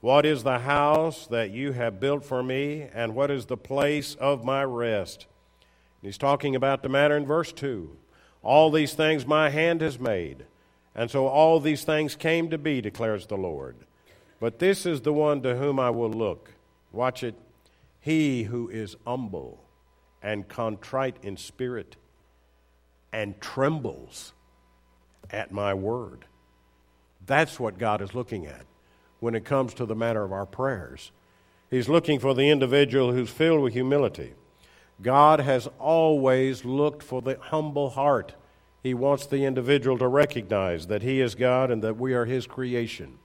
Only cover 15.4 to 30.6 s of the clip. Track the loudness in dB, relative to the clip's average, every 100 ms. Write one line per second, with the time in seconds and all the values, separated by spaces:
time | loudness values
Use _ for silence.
15.4 | 0 -2 -2 0 0 0 -2 -2 -4 -6
16.4 | -14 -20 _ _ _ -4 -2 -2 -10 -10
17.4 | -20 _ _ _ _ _ -2 0 2 0
18.4 | -4 -6 -6 -8 -10 -12 -8 -6 -6 -10
19.4 | -12 -18 _ _ _ _ _ _ -6 -6
20.4 | -8 -6 -6 -6 -6 -4 -4 -6 -12 -12
21.4 | -16 -10 -8 -8 -12 -20 _ _ _ _
22.4 | _ _ _ _ _ _ _ -8 -6 -8
23.4 | -12 -2 0 0 -6 -10 -16 -20 -20 _
24.4 | _ _ _ _ _ _ _ _ -10 -8
25.4 | -6 -4 -2 -2 -2 -6 -8 -16 -20 _
26.4 | _ _ _ _ _ _ _ _ 0 0
27.4 | 0 -2 -6 -4 -2 -2 -4 -8 -8 -8
28.4 | -10 -16 -20 _ _ _ _ _ -4 -4
29.4 | 0 0 0 -4 -6 -2 0 0 -2 -6
30.4 | -8 -4